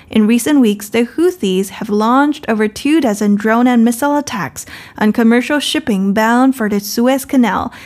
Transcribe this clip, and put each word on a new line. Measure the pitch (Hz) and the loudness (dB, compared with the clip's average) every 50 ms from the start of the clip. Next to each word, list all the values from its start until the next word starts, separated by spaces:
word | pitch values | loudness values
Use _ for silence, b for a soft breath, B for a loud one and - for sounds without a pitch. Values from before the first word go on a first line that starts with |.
| B B | B B
In | B 220 214 | B 2 2
recent | 208 240 233 - 302 302 277 | 2 2 2 2 2 2 4
weeks, | 247 208 208 202 - - | 4 2 2 -2 -4 -4
the | - 226 240 | -2 -2 -2
Houthis | 233 - 320 330 359 359 - 220 190 185 185 196 196 - - | -2 -2 -2 -2 -2 0 -2 -2 -2 0 -2 -2 -4 -6 -10
have | 208 208 | -6 -4
launched | 208 208 214 226 247 269 285 302 285 - - - | -2 0 2 2 2 2 2 0 -2 -4 -4 -4
over | 220 208 214 | -2 0 -2
two | 208 208 - - 277 311 320 | -2 -4 -4 -2 0 0 2
dozen | 269 233 202 - 214 202 202 | 2 0 0 0 0 0 0
drone | 202 - 220 226 233 247 254 | 0 0 0 2 2 2 4
and | 247 233 226 | 4 4 4
missile | 240 233 - 285 285 339 | 2 2 0 -2 0 0
attacks | 392 381 - - 208 165 127 - - - B B B B B B B | -2 -4 -4 -6 -8 -8 -8 -10 -14 -18 B B B B B B B
on | 208 214 | -2 0
commercial | 208 247 226 226 233 247 247 - 302 285 | 0 2 2 2 2 2 0 0 -2 -2
shipping | - - - 302 302 - 208 190 196 196 | -2 -2 -4 -4 -2 -2 -2 0 0 0
bound | 190 220 220 226 233 247 262 269 254 | 0 2 2 2 2 2 2 2 0
for | - 220 208 | 0 -2 -2
the | 208 202 | -2 -2
Suez | 202 - - - 240 254 269 269 269 | -4 -4 -2 0 0 2 0 0 -2
Canal | - 285 262 233 202 190 - - - B B B | 0 0 2 2 2 0 -2 -6 -6 B B B